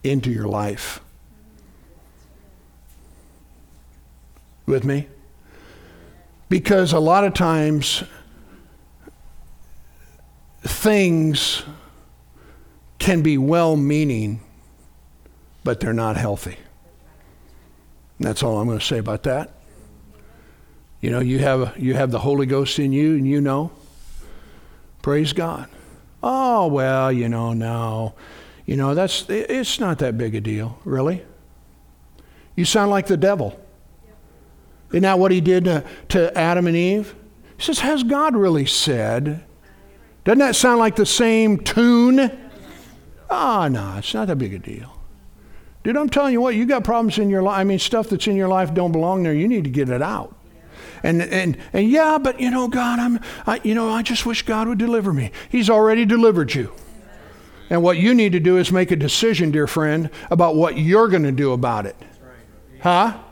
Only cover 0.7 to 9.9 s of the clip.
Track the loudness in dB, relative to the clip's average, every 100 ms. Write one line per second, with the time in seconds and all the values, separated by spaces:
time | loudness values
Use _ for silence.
0.7 | -6 -12 -14 -20 -20 -20 -20 -20 -20 -20
1.7 | -20 -20 -20 -20 _ -20 -20 -20 -20 _
2.7 | _ -20 -20 -20 -20 -20 -20 -20 -20 -20
3.7 | -20 -20 -20 -20 -20 -20 -20 -20 -12 -4
4.7 | -2 0 -4 -6 -16 -20 -20 -20 -20 -20
5.7 | -20 -20 -20 -20 -20 -20 -20 -4 -2 2
6.7 | 2 2 2 2 2 2 0 0 0 0
7.7 | 0 -2 -6 -8 -18 -20 -20 -20 -20 -20
8.7 | -20 -20 -20 -20 -20 -20 -20 -20 -20 -20
9.7 | -20 -20